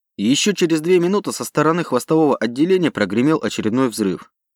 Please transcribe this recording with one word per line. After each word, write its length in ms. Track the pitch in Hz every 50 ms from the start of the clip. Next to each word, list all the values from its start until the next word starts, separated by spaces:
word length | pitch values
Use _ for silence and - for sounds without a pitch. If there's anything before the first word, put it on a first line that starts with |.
| _ _ _
И 80 | - 101
ещё 280 | 113 143 - - 208
через 280 | 185 - 185 156 165 156
две 200 | 156 175 185 175
минуты 320 | 170 175 202 202 196 131
со 120 | 110 - 123
стороны 380 | - - 151 147 156 165 175
хвостового 540 | 160 - 127 120 - - 160 160 156 143 120
отделения 560 | - 110 117 117 131 160 180 190 185 170 127
прогремел 480 | - 107 104 87 104 117 127 151 160 -
очередной 460 | - 107 - - 98 107 110 127 131 120
взрыв. 420 | 107 - 104 95 85 - - _ _ _ _ _ _